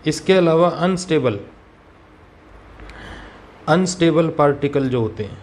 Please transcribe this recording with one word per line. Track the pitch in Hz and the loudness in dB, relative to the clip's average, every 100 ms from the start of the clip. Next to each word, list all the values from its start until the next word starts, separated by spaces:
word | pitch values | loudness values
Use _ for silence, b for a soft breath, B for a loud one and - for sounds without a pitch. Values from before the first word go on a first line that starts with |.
| 156 | -4
इसके | 151 - | -4 2
अलावा | 190 170 165 170 170 | 4 4 4 2 2
अनस्टेबल, | 175 180 - 160 127 101 - - - - - - - - - - - - - - B B B B B B B - - | -2 -2 0 0 0 -2 -10 -20 -20 -20 -20 -20 -20 -20 -20 -20 -20 -20 -20 -20 B B B B B B B -14 0
अनस्टेबल | 160 185 - 170 156 160 156 | 2 2 2 2 2 0 2
पार्टिकल | 147 143 143 139 135 | 0 2 -2 -2 -2
जो | 123 | -2
होते | 110 101 | -4 -6
हैं | 101 - | -10 -12